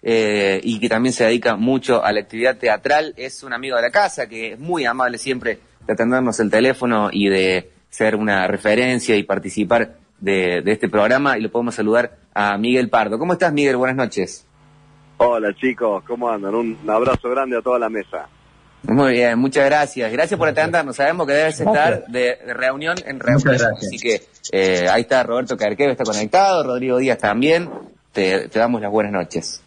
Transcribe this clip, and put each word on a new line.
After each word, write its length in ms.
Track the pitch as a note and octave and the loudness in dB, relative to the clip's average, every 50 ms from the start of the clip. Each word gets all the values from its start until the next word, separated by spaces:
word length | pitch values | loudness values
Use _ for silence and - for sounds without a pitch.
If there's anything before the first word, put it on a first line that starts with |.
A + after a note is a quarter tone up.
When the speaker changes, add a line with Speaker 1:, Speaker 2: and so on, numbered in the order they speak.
| - | -2
Speaker 1:
eh, 580 | - A#2 A2+ A2 G#2 G#2 G#2 G2+ G2 F#2+ F#2+ - | 0 0 2 2 2 2 2 2 2 0 0 -2
y 160 | - A#2 G#2+ | -4 -4 -2
que 100 | G#2 A#2+ | -2 0
también 240 | A2+ A2 A#2+ C3 A#2+ | 0 2 0 0 0
se 120 | - A#2+ | 2 2
dedica 320 | A2 A#2 A#2+ A2+ A#2+ A2+ | 2 2 2 2 0 0
mucho 480 | G2 A2 B2 C3+ C3+ C3 - B2+ A2+ - | 2 0 0 0 0 0 0 0 2 2
a 80 | G2+ G#2 | 0 0
la 80 | G#2+ | -2
actividad 360 | G2+ - - A2 A#2+ B2+ C3 A2+ | -4 -6 -6 -2 0 0 0 0
teatral. 560 | - A#2+ G#2+ G#2 - C#3 D3 D3+ D#3 D#3 C3 | 0 0 0 0 0 0 0 0 0 -2 -8
Es 260 | - B2 C3 - - - | -12 -14 -14 -14 -14 -12
un 100 | C3+ A#2+ | -10 -10
amigo 240 | A#2+ B2+ C3+ B2+ | -8 -6 -4 -2
de 60 | A#2+ A#2 | 0 0
la 80 | A#2+ | 0
casa 380 | B2 G3+ G#3 F#3 - - C3 A2 | 2 2 0 0 -2 -6 -8 -8
que 240 | A2 A2+ A2+ A2+ F#2+ | -8 -10 -10 -10 -10
es 60 | A#2 | -12
muy 260 | C#3 E3 F3 E3+ C#3 | -8 -6 -4 -2 -2
amable 340 | A#2+ A#2 C3 B2+ B2 A#2+ A2+ | -2 -2 0 -2 -2 -2 -4
siempre 400 | - C3+ C3 B2+ - B2 G#2 - _ _ _ _ - | -6 -6 -6 -4 -4 -6 -6 -6 _ _ _ _ -6
de 60 | - A2 | -6 -2
atendernos 460 | - A2+ A#2+ B2 C3 B2+ B2 A2 - | 0 0 2 2 2 2 0 0 0
el 120 | A2+ G2+ | 0 2
teléfono 580 | - A2 A#2+ C3 C3 - B2+ B2 A#2 G#2+ G#2 G2+ | 2 4 4 2 2 0 0 0 0 0 0 0
y 180 | - G2 G2+ G2 | 0 0 2 2
de 420 | F#2+ F#2+ F#2+ F#2 F#2 F2+ F2+ - _ _ _ _ | 2 2 2 2 0 -2 -4 -6 _ _ _ _
ser 240 | - - A2 A2 G#2+ | -4 0 0 0 2
una 320 | G#2 G#2+ G#2+ G2+ G2 F#2 | 0 0 0 0 0 0
referencia 720 | F#2+ G2+ G2 - G#2+ G#2+ A2 B2 B2+ B2+ A#2+ - - A2+ | 0 -2 0 0 2 2 2 2 2 0 -2 0 2 2
y 60 | G#2 G2+ | 2 2
participar 760 | - G2+ F2+ D#2+ F#2+ - - G#2 F2+ A#2 A#2 A2+ - - - _ _ _ _ | 0 -4 -4 -4 -6 -4 -4 0 2 2 2 2 0 -6 -20 _ _ _ _
de, 420 | - F#2+ G2 F#2+ F#2 F2+ F2+ F2 D#2+ | -4 -2 0 0 0 0 0 0 0
de 100 | G2 G#2+ | 0 -2
este 160 | G#2+ - G2+ | 0 -2 -2
programa, 500 | - G#2+ G#2 A2 B2 C3 C#3+ C#3+ C3 G#2+ | 2 2 2 4 4 2 2 2 0 0
y 20 | |
lo 100 | A2 G#2+ | -2 -4
podemos 240 | - A#2 A#2+ A#2+ A2+ | -2 -2 -2 -2 -4
saludar 440 | - G#2+ G#2+ A2 A#2 B2 - - _ _ _ _ | -2 0 2 2 2 2 0 -6 _ _ _ _
a 220 | - G#2 G#2 G2+ G2+ | -2 0 0 0 0
Miguel 320 | A2 A#2 B2 B2+ B2+ G#2+ | 0 2 2 2 0 2
Pardo. 280 | - A#2 A2 G#2 G#2 A2+ | 2 0 0 2 -2 -4
¿Cómo 140 | C#3+ F3+ F3+ | -2 -2 -2
estás, 200 | E3 F#3 F3 D3+ | 0 0 0 2
Miguel? 240 | D3 C#3+ C#3 C3 | 2 2 2 2
Buenas 200 | B2 B2+ B2+ C3 | 2 0 0 0
noches. 500 | C3+ B2+ G#2+ - - F#2 F2 - - _ _ _ _ _ _ _ _ _ _ _ _ _ _ _ | -2 -2 -4 -2 -4 -6 -6 -6 -16 _ _ _ _ _ _ _ _ _ _ _ _ _ _ _
Speaker 2:
Hola, 380 | _ A#2+ A#2+ A#2+ A2+ G#2+ G#2 G2+ | _ 2 2 2 2 0 -2 -4
chicos, 500 | - - C3 B2 G2+ A#2+ A2+ G2+ F#2+ - | -2 -2 -4 -2 0 -2 -2 -2 -2 -4
¿cómo 220 | - A#2+ A#2+ B2 A#2+ | -8 -8 -6 -4 -4
andan? 240 | A2+ G#2 G2+ G2 G2+ | -4 -4 -4 -4 -4
Un 240 | A#2 A#2 A2+ A2+ G#2+ G2+ G#2+ | -2 -2 -4 -6 -8 -6 -2
abrazo 400 | G#2+ A2 A#2+ C3 B2+ A#2 - A#2+ | 0 0 2 2 0 -2 -2 -4
grande 260 | B2 C3+ C3+ B2+ B2 | -2 -2 -2 -2 -4
a 60 | A#2 A2 | -4 -2
toda 160 | B2+ B2 B2 | 0 0 0
la 100 | A#2 A2 | 0 -2
mesa. 400 | A2 A2 F#2+ _ - E2+ D2 C#2+ _ _ _ _ _ _ _ _ _ _ - | -4 -6 -8 _ -10 -12 -12 -12 _ _ _ _ _ _ _ _ _ _ -4
Speaker 1:
Muy 300 | - A2 C3 C#3 C3+ B2+ | 0 2 2 4 4 4
bien, 220 | A#2+ A#2+ A#2+ A#2 A#2 | 4 2 2 2 2
muchas 260 | B2+ C3+ C3+ D3 C#3 | 0 0 2 2 2
gracias. 480 | C#3 D3 D3+ D3 C#3 - C3 A#2+ A2 A2 | 4 4 2 0 0 -2 -6 -6 -4 -2
Gracias 260 | C3 D#3 E3+ G#3 F3 | -2 -2 -2 0 -2
por 100 | E3 D#3 | 0 0
atendernos. 460 | C#3 D#3 D#3 E3 E3+ E3+ D3+ C#3 A#2+ | 0 0 0 0 0 -2 -2 -2 -2
Sabemos 320 | - C#3 C#3+ E3 F3+ E3 | 0 0 0 0 0 -2
que 60 | C#3 C#3 | 0 2
debes 260 | D3 D#3 D#3 D3+ C3 | 2 2 2 0 0
estar 460 | - - - D3 D3+ E3+ - - - | 0 2 2 4 4 2 2 0 -4
Speaker 3:
Gracias. 60 | - A#2 | -6 -4
Speaker 1:
de, 260 | B2 B2 B2 B2 - - | 0 0 0 0 -2 -6
de 80 | A#2+ A#2+ | -10 -6
reunión 420 | A#2+ B2+ C3 C3+ C#3 D3+ D#3+ F3 F3+ - | -2 -2 -2 -2 -2 -4 -4 -4 -6 -6
en 120 | - C3+ | -10 -10
Speaker 3:
Muchas 100 | C3 B2 A#2 A#2+ - - | -6 0 2 2 2 4
Speaker 1:
reunión, 140 | C#3 B2+ B2 | 4 2 4
Speaker 3:
gracias. 280 | A#2+ A2+ G#2+ - - | 4 0 0 -2 -6
Speaker 1:
así 120 | G2 - - | -8 -8 -4
que, 240 | - A#2+ A2 G2 - _ _ - _ - - | -2 0 0 0 -2 _ _ -18 _ -2 0
eh, 360 | F#2+ F#2+ F#2+ F#2 F2+ F2 F2+ | 2 2 4 2 2 2 4
ahí 140 | F#2 A2+ A#2 | 2 2 2
está 220 | - C3+ C3 B2 | 2 2 2 2
Roberto 320 | A2+ A#2 B2 B2+ A2 B2+ | 2 0 -2 -2 -4 -4
Carqueo, 340 | G#2+ G#2+ G#2 G#2 F#2 C#3+ C#3+ | -2 -2 -2 0 2 0 0
está 140 | B2+ - C3 | 2 0 -2
conectado, 580 | A2 G#2+ G#2 G#2+ G#2+ - F3 G3 G3 F#3 F3 D3 | -2 -2 -2 -4 2 4 4 4 4 4 2 0
Rodrigo 360 | C3 B2 B2 B2 C3 B2 B2 | 0 -2 -2 -2 0 0 2
Díaz 200 | C3 C3 A#2+ A2 | 2 2 0 0
también. 500 | - G#2+ G#2 A2+ B2+ D3 D#3+ E3+ F3+ D#3 - - - - - _ _ _ _ | 0 0 0 2 2 4 2 2 0 -4 -12 -14 -16 -18 -20 _ _ _ _
Te, 360 | - G2 F#2+ F#2 G2 B1+ - | -2 0 0 0 0 -2 -2
te 100 | - G#2+ | -2 0
damos 200 | A2+ A#2 B2 A2+ | 0 0 0 -2
las 100 | G#2+ G2+ G#2 | -4 -2 0
buenas 200 | A2 G#2+ G#2 G#2 | 0 0 0 -2
noches. 500 | F#2+ F2 - - - D#2+ - - - _ | -4 -4 -4 -6 -8 -8 -8 -14 -14 _